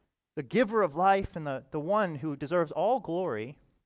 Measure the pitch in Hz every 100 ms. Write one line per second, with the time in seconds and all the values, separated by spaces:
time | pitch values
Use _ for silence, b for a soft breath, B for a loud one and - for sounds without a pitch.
0 | _ _ _ - 131 196 226 220 180 143
1 | 190 196 196 175 151 135 - 156 151 208
2 | 196 151 156 139 139 175 160 160 190 254
3 | 180 170 180 110 113 147 _ _